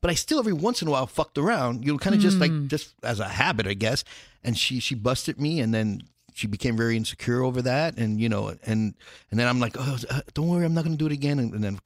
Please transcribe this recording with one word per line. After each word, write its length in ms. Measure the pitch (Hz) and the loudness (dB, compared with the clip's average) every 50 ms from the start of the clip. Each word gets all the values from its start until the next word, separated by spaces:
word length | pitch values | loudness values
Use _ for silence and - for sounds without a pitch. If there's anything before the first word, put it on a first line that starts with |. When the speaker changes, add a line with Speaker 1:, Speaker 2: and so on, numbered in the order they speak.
Speaker 1:
But 100 | - 175 | -2 0
I 20 | 165 | 0
still, 260 | - - - 311 294 | 0 0 0 0 0
every 140 | 220 214 180 | 2 2 0
once 280 | 143 175 233 240 - | 2 0 0 0 0
in 60 | 170 | 0
a 40 | 156 | 0
while, 160 | 143 131 131 | 0 0 0
fucked 300 | - - - 151 - - | -2 -2 -2 -4 -2 -2
around, 480 | 143 147 214 240 160 127 120 120 123 - | 0 2 2 2 2 0 -2 -2 -2 0
you 60 | 143 147 | 0 -2
know, 40 | 135 | 0
kinda 180 | - 196 214 | 2 2 4
just 200 | 208 196 190 196 185 | 6 6 6 4 4
like, 120 | 175 170 | 4 2
Speaker 2:
Mm. 160 | 160 151 143 | 2 0 -2
Speaker 1:
just 260 | 135 151 147 - - _ _ - | -2 -2 -4 -4 -8 _ _ -6
as 160 | 117 117 104 | -4 -4 -2
a 60 | 104 95 | -4 -4
habit, 360 | 90 101 - 180 196 110 101 | -2 0 0 2 2 0 0
I 60 | 98 101 | -2 0
guess. 280 | 95 110 110 131 - - - - - - - _ _ | 0 0 0 0 -2 -4 -8 -14 -20 -20 -20 _ _
And 160 | - 120 113 | -4 -2 -2
she, 220 | - - - 131 123 | 0 0 -2 -2 -2
she 160 | - - 131 | -2 -2 -4
busted 420 | 110 104 123 127 - - 165 - - | 0 0 0 0 0 -2 -6 -4 -2
me, 180 | 147 151 170 156 | -2 0 0 0
and 140 | 117 113 113 | 2 2 2
then 280 | 110 110 107 98 - - - _ _ _ - _ | 2 2 0 -2 -4 -8 -16 _ _ _ -20 _
she 140 | - - | -8 -6
became 300 | 104 101 - - 123 113 | -4 -4 -2 0 0 2
very 180 | 110 117 117 113 | 2 2 2 2
insecure 480 | 110 104 - - - - 123 120 127 131 | 0 -2 -4 -6 -6 -2 0 0 2 2
over 180 | 131 123 127 123 | 0 0 0 0
that. 340 | 127 127 147 160 165 - | 0 0 0 0 -2 -2
And, 240 | - 113 107 107 107 | -2 0 0 2 0
you 80 | 117 117 | 2 2
know, 180 | 107 101 104 101 - - - | 0 0 -2 -4 -6 -8 -4
and, 320 | 117 110 110 110 101 - _ - - - - _ _ | 0 0 2 0 0 -4 _ -20 -20 -20 -20 _ _
and 80 | 104 | 0
then 80 | 113 123 123 | 2 2 2
I'm 100 | 123 123 | 2 2
like, 160 | 120 107 - | 0 -2 -2
"Oh, 200 | 123 127 139 131 117 120 - | -4 -4 -4 -4 -4 -6 -4
uh, 120 | 123 147 - - - | -4 -6 -6 -6 -4
don't 140 | 147 156 | -2 0
worry, 160 | 170 175 175 170 | 2 2 2 2
I'm 100 | 165 165 | 2 2
not 120 | 165 156 | 2 0
gonna 100 | 165 160 | 0 0
do 120 | 147 156 | 0 0
it 40 | 151 | -2
again." 280 | 147 139 143 143 143 139 | 0 0 0 0 0 2
And, 140 | 120 110 101 | 0 0 0
and 80 | 107 | -2
then, 180 | 107 98 98 95 _ | -2 -2 -4 -6 _